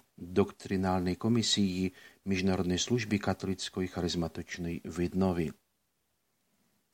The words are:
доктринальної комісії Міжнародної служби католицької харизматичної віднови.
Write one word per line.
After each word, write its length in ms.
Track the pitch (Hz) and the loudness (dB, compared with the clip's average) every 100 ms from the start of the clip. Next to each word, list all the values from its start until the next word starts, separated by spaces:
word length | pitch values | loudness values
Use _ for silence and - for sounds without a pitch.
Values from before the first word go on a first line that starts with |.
| - - | -8 -18
доктринальної 1000 | 87 92 101 - - 98 95 92 90 87 | -2 2 2 0 -4 0 2 2 0 0
комісії 760 | 110 117 107 107 98 90 92 - - - | 2 2 2 2 2 2 -2 -4 -16 -10
Міжнародної 540 | 98 95 95 92 87 90 | -2 0 2 2 2 0
служби 400 | - 120 104 104 | 0 0 0 0
католицької 680 | - 95 95 92 - - 92 | 0 -2 -4 -6 -6 -6 -6
харизматичної 920 | - 85 85 82 - - - 85 85 | -2 -2 -2 -4 -6 -10 -8 -6 -6
віднови. 680 | - 90 87 92 95 85 78 - _ _ _ _ _ _ _ _ _ _ _ _ _ | -6 -4 -2 2 2 2 -2 -6 _ _ _ _ _ _ _ _ _ _ _ _ _